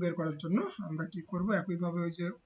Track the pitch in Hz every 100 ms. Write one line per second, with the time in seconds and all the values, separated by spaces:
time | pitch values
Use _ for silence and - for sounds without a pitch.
0 | 175 170 160 151 165 202 392 370 175 156
1 | - 180 - 180 190 190 185 170 175 170
2 | 170 165 175 -